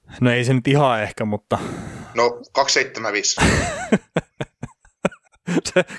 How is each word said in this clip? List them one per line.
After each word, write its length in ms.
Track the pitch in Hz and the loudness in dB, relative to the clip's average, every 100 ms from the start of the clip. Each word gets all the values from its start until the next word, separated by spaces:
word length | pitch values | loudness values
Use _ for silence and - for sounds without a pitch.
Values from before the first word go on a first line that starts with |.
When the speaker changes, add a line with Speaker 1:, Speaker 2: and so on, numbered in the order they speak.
| _ - | _ 0
Speaker 1:
No 100 | 127 | 2
ei 120 | 120 | 2
se 100 | 120 | 2
nyt 140 | 131 127 | 0 2
ihan 340 | 139 139 113 | 4 4 2
ehkä, 220 | 101 - | -2 -4
mutta 340 | 110 104 - - - - - - - | -4 -4 -2 -4 -4 -10 -12 -14 -8
Speaker 2:
No, 260 | 113 120 - - | 0 0 0 -4
kaksi 200 | - 135 | 0 2
seitsemän 380 | 143 127 - 110 | 2 0 -4 -4
viisi. 240 | 101 - - | -2 -2 2
Speaker 1:
<laughs> 40 | - - 698 605 719 - - - - _ - _ - _ _ _ 190 - _ _ - 175 - | 2 2 0 -6 -2 -2 0 -8 -8 _ -12 _ -18 _ _ _ -8 -8 _ _ -4 -4 0
Se, 100 | 180 - | 0 0